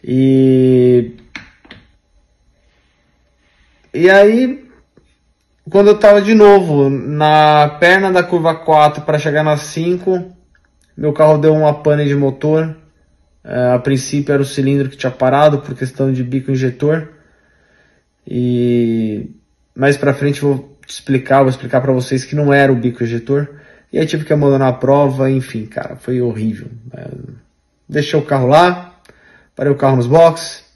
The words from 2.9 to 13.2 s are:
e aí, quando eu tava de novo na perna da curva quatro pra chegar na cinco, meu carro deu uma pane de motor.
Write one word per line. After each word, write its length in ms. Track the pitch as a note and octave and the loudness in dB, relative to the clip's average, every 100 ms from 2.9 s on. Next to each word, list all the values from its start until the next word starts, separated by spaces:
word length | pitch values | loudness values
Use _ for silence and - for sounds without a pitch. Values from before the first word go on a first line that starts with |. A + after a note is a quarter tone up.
| _ _ _ _ _ _ _ _ _ _ | _ _ _ _ _ _ _ _ _ _
e 160 | - F3+ | 0 4
aí, 580 | G3 G3+ A3+ B3+ C#4+ - _ _ _ _ _ _ _ _ _ - | 6 6 4 -2 -6 -16 _ _ _ _ _ _ _ _ _ -2
quando 180 | G3 G3+ | 2 4
eu 100 | G#3 | 6
tava 220 | G#3 G#3 | 6 6
de 140 | G3+ | 4
novo 560 | A3 G#3 G3+ E3+ D3 C#3 | 6 8 6 4 0 0
na 840 | C#3 - D3+ D3+ D3+ D3+ D3+ D3 - | -2 -6 -2 2 4 4 4 2 2
perna 320 | F3 F#3+ F#3+ | 2 2 2
da 140 | F#3 | 0
curva 320 | F3 F3 E3 D#3+ | 0 -2 -2 -4
quatro 460 | - D#3 D3+ D3+ | 0 4 4 0
pra 140 | - D3+ | -4 -4
chegar 280 | D3+ D3 | -2 -2
na 120 | D#3 D3 | -2 -2
cinco, 800 | - - E3 F3+ F3+ F#3 F3+ - _ _ _ _ _ - | -6 -8 -4 -4 -4 -4 -6 -20 _ _ _ _ _ -6
meu 140 | D3+ | -6
carro 240 | C#3+ D3+ D3+ | 2 2 4
deu 160 | D#3 | 2
uma 180 | D#3 D3+ | 2 0
pane 320 | D3 D3+ D3 | 0 -2 0
de 100 | D3 | 0
motor. 640 | C#3+ C#3 C3+ D3+ D#3 D#3+ D#3 _ _ _ _ | 0 -2 -2 -2 -2 -2 -10 _ _ _ _